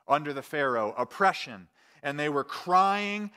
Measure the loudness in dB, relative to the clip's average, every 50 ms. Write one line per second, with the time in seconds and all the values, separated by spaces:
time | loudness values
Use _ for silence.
0 | _ 0 0 0 0 -2 -6 -8 -8 -4 -2 0 0 2 2 2 0 0 -2 -2
1 | -4 -4 -2 2 2 2 2 0 -6 -12 -14 -16 -18 _ _ _ _ _ _ -8
2 | -8 -6 -4 -2 -2 0 0 -2 -2 -4 -8 -8 0 4 6 6 6 6 2 0
3 | -2 -4 -4 -6 -8 -10 -12